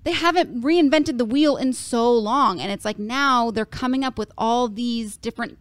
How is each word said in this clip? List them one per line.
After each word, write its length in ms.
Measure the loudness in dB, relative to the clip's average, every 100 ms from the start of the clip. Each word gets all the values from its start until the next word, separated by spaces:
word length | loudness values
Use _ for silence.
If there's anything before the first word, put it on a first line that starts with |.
they 80 | -6
haven't 500 | 0 2 2 0 0
reinvented 560 | 2 4 4 4 0 -2
the 60 | 0
wheel 300 | 2 2 2
in 160 | -2
so 380 | -4 -4 0 2
long. 480 | 2 2 2 2 0
And 120 | -4
it's 120 | -6
like 140 | -6 -6
now 540 | -6 0 2 2 2
they're 120 | -2
coming 400 | -6 -4 -2 -2
up 140 | -2 -4
with 140 | -8 -4
all 320 | 0 0 0
these 500 | -2 -4 -4 -6 -10
different 420 | -10 -8 -10 -12